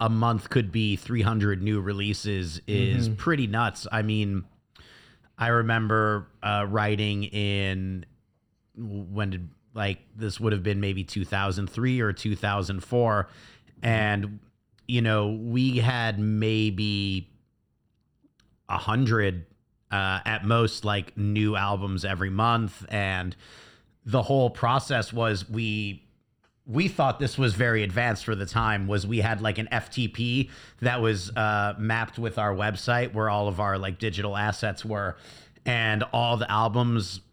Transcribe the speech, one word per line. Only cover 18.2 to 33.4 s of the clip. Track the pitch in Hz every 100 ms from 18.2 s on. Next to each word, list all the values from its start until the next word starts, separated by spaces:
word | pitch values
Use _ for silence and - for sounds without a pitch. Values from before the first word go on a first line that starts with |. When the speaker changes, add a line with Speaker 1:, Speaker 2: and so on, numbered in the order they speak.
| _ _ _ _ -
Speaker 1:
a | 95
hundred | - 113 123 113 101 90 80 _ _ _ -
uh, | 101 95 95
at | - 110
most, | 101 117 113 -
like, | 107 101 95 -
new | 104 104 107 101
albums | 101 101 101 95
every | 98 90 95
month. | 95 117 117 107 - -
And | 104 98 92 90 - - - - - _ _
the | 117 131
whole | 113 139 123
process | - 117 131 - 123 107
was | 117 113 101 92
we, | 110 113 107 101 95 - _ _ _ _ _ -
we | 120 190
thought | - 135 -
this | 135 -
was | 127
very | 95 120 113
advanced | 101 95 120 107
for | -
the | 101 98
time, | 117 110 104 98
was | 101 101
we | 117
had, | 110 107
like, | 107 107
an | 110
F | 117 -
T | - 113
P | - 120 123 123 - - -
that | 120 123
was, | 113 101 92 110
uh, | 107 104 104 104
mapped | 110 113 113 -
with | 113 113
our | 104
website | 95 104 95 - 120 123
where | 107 110
all | 104